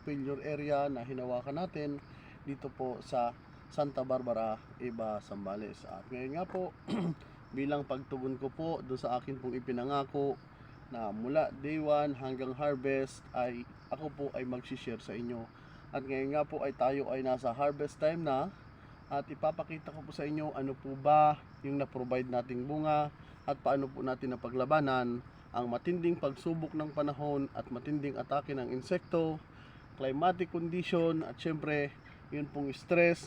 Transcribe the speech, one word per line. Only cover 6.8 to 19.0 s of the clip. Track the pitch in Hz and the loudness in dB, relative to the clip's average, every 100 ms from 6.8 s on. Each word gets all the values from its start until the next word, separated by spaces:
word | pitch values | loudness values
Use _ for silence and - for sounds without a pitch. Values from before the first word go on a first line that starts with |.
| - 214 170 | -4 0 0
<clears throat> | 156 - - - 135 | -2 -8 -20 -8 -2
bilang | 139 143 | 0 0
pagtugon | 139 135 135 135 131 127 | 0 -4 -4 -4 -4 -2
ko | 131 | -4
po | 143 160 160 127 | -4 -2 -2 -4
doon | 127 | -4
sa | 123 123 | 0 -2
akin | 139 135 | -2 -6
pong | 127 123 | -4 -4
ipinangako | 123 123 131 143 135 143 139 131 - - - - - | -2 -2 0 0 0 0 0 0 -8 -20 -18 -18 -12
na | 120 107 | -6 -4
mula | 107 120 151 127 - | -4 2 2 2 -2
day | 143 156 | -4 -2
one | 151 147 147 131 | 4 4 4 0
hanggang | 131 131 131 | -4 -4 -4
harvest | 135 147 135 135 135 135 - - | 0 0 2 2 2 0 -6 -8
ay | 127 123 120 123 - - | -2 -2 -2 -8 -14 -8
ako | 131 156 | -6 -6
po | 143 139 | -4 -4
ay | 127 | -4
magsishare | 127 127 - 127 - 110 | -4 -4 -6 -6 -6 -6
sa | - | -6
inyo. | 113 120 120 117 - - - - | -6 -4 -6 -8 -16 -18 -18 -8
At | 143 | -6
ngayon | 135 135 135 | -2 -2 2
nga | 151 | 2
po | 143 156 139 | 0 0 -2
ay | |
tayo | 131 127 139 131 | 2 2 4 0
ay | 131 | 0
nasa | 131 127 127 | 2 2 0
harvest | 120 143 147 147 - | 2 2 2 -4 2
time | 156 170 | 2 2
na | 156 131 175 - - - - - | 2 2 0 -4 -18 -18 -20 -18